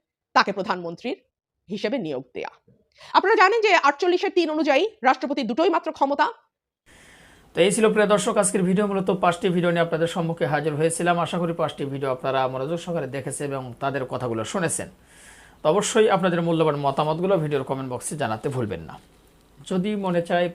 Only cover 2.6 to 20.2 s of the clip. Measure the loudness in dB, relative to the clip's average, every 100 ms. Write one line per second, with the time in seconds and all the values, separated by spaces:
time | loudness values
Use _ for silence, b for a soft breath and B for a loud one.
2.6 | _ _ _ B B 2 4 4 4 4
3.6 | 4 4 4 2 2 0 0 0 0 0
4.6 | 2 2 2 0 2 2 0 -2 -2 2
5.6 | 2 2 -2 -2 0 2 0 -2 _ _
6.6 | _ _ b b b b b b b 2
7.6 | 2 4 4 4 4 4 2 0 2 2
8.6 | 2 2 2 0 0 2 2 2 0 2
9.6 | 2 2 0 0 -2 -2 -4 -2 -2 0
10.6 | -2 0 0 0 0 0 0 -2 -2 -2
11.6 | -4 -4 -8 -4 -4 -4 -2 0 -2 -2
12.6 | -6 -6 -6 -6 -6 -8 -8 -8 -6 -6
13.6 | -10 -6 -4 -4 -4 -4 -4 -4 -4 -2
14.6 | -2 -4 -8 -16 b b b b b b
15.6 | 0 2 2 2 4 4 2 0 2 2
16.6 | 2 2 0 0 0 0 0 0 0 -2
17.6 | -2 -6 -6 -8 -8 -6 -4 -4 -4 -4
18.6 | -4 -6 -12 -18 -20 _ _ _ _ -20
19.6 | -4 -2 -2 -2 -2 -2